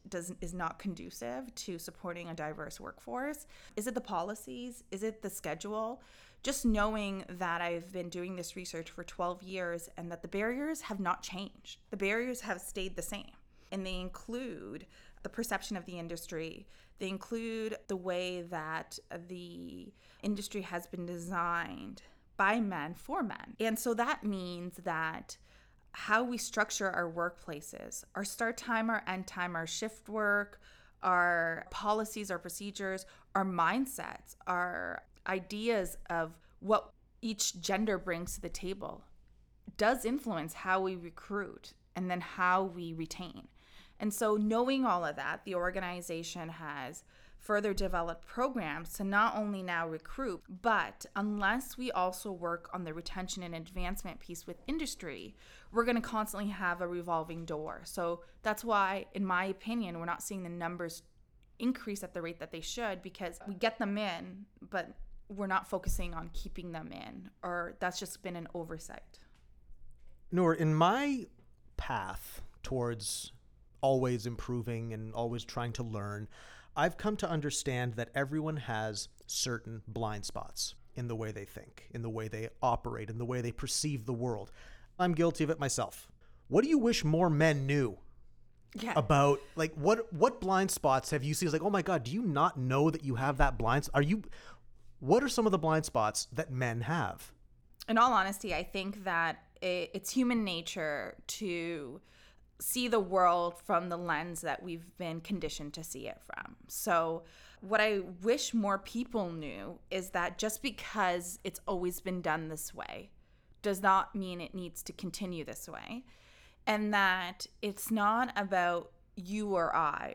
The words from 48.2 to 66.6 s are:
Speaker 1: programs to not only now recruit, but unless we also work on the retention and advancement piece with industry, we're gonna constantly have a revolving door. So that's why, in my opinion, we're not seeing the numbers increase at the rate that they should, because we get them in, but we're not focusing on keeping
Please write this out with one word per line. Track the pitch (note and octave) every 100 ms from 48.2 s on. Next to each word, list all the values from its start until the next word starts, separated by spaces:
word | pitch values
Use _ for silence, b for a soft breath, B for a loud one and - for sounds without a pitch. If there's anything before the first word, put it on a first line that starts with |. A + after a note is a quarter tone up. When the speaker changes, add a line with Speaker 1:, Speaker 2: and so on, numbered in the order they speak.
| -
Speaker 1:
programs | - C4+ B3+ D#3+ D3+ E3
to | -
not | G3 G3+ A3 -
only | G#3 G3
now | F#3 E3+ E3
recruit, | D#3+ - - C4 F3 - F3+
but | A#3 G#3+ B2+ - -
unless | - G#3 G#3 G3 A#3+ C4+ -
we | B3+
also | - F#3 F#3 G#3+
work | F3+ E3+ E3+ -
on | F3+
the | E3+
retention | D#3+ E3+ F#3+ F#3 -
and | F3
advancement | E3 D#3+ F#3 F3+ G3 G3 -
piece | - E3+
with | - E3+ -
industry, | D#4 D4+ - E3+ A2+ - - B B B
we're | G#3+
gonna | A#3 A#3+
constantly | A#3 A3 G#3+ G3 G#3
have | G3 F#3 F3
a | F3+
revolving | F3 F3 E3 D#3+ E3
door. | E3 D3+ D#3 E2
So | E3+ - E3+ E3+ B B
that's | G#3+ G#3
why, | A#3 G#3 G3 G3 -
in | G3
my | F#3+ F3+
opinion, | F#3+ F#3+ A3 A#3 G3 E3+
we're |
not | E3+ -
seeing | - G3
the | F3
numbers | F3 E3+ F3 E3+ E3 - - - - - -
increase | A#3 C4 - G3+
at | F3+
the | F3+
rate | E3 E3+
that | D#3+
they | E3
should, | D#3+ - A3+ F#3
because | F#3 - F3+ E3+ -
we |
get | F#3 A3+ -
them | G#3+ G3+
in, | G#3 E3+ F3+ F#3 G3+ - -
but | F#3+ - - - - -
we're | G3 G3+
not | F#3+ -
focusing | F#3+ F#3 - F3
on | E3 E3
keeping | - - -